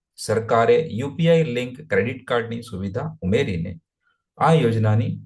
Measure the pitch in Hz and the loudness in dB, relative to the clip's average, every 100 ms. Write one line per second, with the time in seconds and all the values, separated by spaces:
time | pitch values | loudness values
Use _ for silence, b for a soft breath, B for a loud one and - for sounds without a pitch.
0 | _ - - 104 107 117 113 120 - 101 | _ -12 -4 -2 0 2 4 4 2 -4
1 | 139 - 165 165 151 120 123 - - 98 | -6 0 4 4 2 -2 -6 -10 -2 0
2 | 113 131 - 120 113 117 117 92 98 107 | 0 -4 -4 -4 -2 -8 -10 -8 -8 -6
3 | 151 160 90 110 135 87 85 - _ _ | -8 -6 0 0 0 -4 -6 -10 _ _
4 | _ _ _ - 151 160 117 110 110 107 | _ _ _ -2 4 4 4 2 2 2
5 | 107 101 | 0 -4